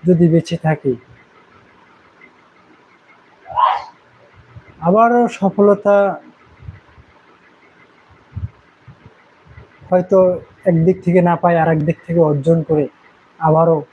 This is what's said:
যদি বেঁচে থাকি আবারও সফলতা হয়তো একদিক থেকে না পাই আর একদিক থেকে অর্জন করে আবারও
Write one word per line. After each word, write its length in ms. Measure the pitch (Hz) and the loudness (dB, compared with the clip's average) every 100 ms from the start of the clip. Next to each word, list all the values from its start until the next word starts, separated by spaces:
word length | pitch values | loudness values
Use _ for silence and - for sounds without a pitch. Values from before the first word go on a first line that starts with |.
যদি 220 | 170 170 170 | 0 2 4
বেঁচে 280 | 165 - 165 156 | 2 -2 -6 -4
থাকি 280 | 151 143 120 _ - _ _ _ _ _ _ _ _ _ _ - _ _ _ _ _ _ _ _ _ _ _ - - 1017 - - _ _ _ _ _ _ - - - 165 | -4 -4 -8 _ -20 _ _ _ _ _ _ _ _ _ _ -20 _ _ _ _ _ _ _ _ _ _ _ -10 -2 -2 -4 -10 _ _ _ _ _ _ -20 -20 -8 -2
আবারও 320 | 202 233 240 240 - | 2 2 2 -2 -2
সফলতা 580 | 196 190 202 202 208 202 202 175 - _ _ _ - - _ _ _ _ _ _ _ _ _ _ _ _ _ _ _ - - _ _ _ - - - _ _ _ _ - - _ - | -6 0 0 2 0 0 0 -4 -14 _ _ _ -20 -20 _ _ _ _ _ _ _ _ _ _ _ _ _ _ _ -14 -14 _ _ _ -20 -20 -20 _ _ _ _ -20 -20 _ -4
হয়তো 300 | 180 180 190 185 180 - _ 196 | -4 0 2 2 0 -10 _ -2
একদিক 260 | 165 165 185 | 0 0 0
থেকে 180 | - 180 | 0 2
না 120 | 175 170 | 2 0
পাই 180 | 180 170 | 0 0
আর 60 | 160 | 0
একদিক 240 | 160 160 165 - | 0 -2 -6 -4
থেকে 140 | 170 | 0
অর্জন 380 | 156 147 143 165 | 0 0 0 0
করে 220 | 151 151 135 _ _ _ _ _ | 0 -2 -4 _ _ _ _ _
আবারও 360 | 160 156 165 160 - | 0 2 2 0 -4